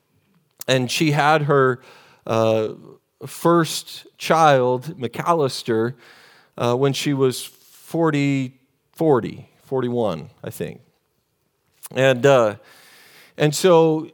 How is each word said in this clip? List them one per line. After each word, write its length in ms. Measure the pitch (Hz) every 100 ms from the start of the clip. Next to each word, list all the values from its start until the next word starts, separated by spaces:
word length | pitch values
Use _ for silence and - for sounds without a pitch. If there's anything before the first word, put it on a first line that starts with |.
| _ _ _ _ _ _ -
and 200 | 131 123
she 220 | - 160
had 320 | 151 147 156
her, 380 | 147 143 131 123 - - _ _
uh, 500 | - 113 110 110 110 - - - _ _ 135
first 800 | - 170 170 156 - - - - _
child, 800 | - 165 156 135 123 127 135 -
McAllister, 960 | 117 - - 170 135 - - 110 117 139 - - - _ _ -
uh, 200 | 120 123
when 160 | 139
she 200 | 123 147
was 320 | 135 131 120
forty, 1160 | - _ _ - - 165 160 147 139 135 131 _ _ _ _
forty, 560 | - 160 123 87 - - _
forty-one, 680 | - 131 123 120 107 78 - _
I 60 | -
think. 300 | - 78 58 _ _ _ _ _ _ _ _ _ _ -
And, 340 | 123 135 123
uh, 320 | 139 131 110 101 - - - - - - _ -
and 140 | 151
so, 560 | 147 185 165 160 156 -